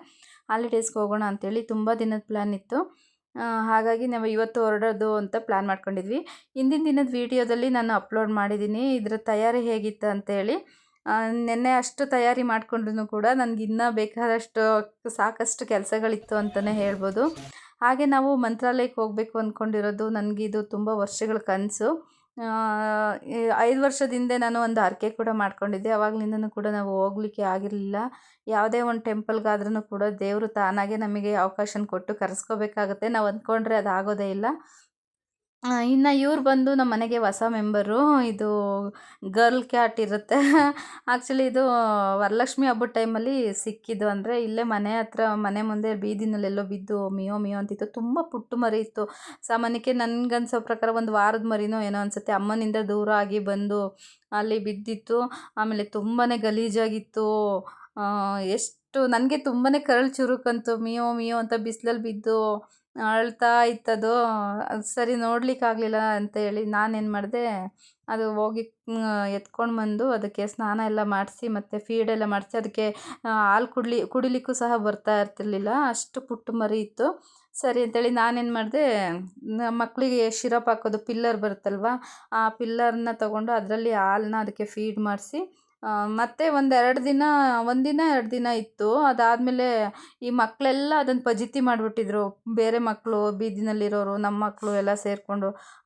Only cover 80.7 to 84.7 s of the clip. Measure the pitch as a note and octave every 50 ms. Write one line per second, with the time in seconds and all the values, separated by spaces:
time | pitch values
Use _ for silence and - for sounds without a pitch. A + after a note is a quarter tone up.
80.7 | A3 A3 - A3 G#3 G#3+ - - A#3 A3+ A#3 A#3 A3+ G3+ G#3 G#3 G3 G3 - G3+
81.7 | G3+ F#3+ G#3 A#3 B3 B3 - - - - - - A3+ A3 A3 A3 A3 - A#3+ A3+
82.7 | A3+ A#3 A#3+ A#3+ A#3 A#3 A#3 A#3 A3+ A3+ A3 G#3+ G#3+ G#3+ A3 A#3 A#3+ A3 G3 G3
83.7 | G#3+ A3+ A3+ A#3 A3 G3+ F#3+ F#3+ G3 G#3+ A3 G#3+ A3 A3 G#3+ G#3 G#3 - G#3 G#3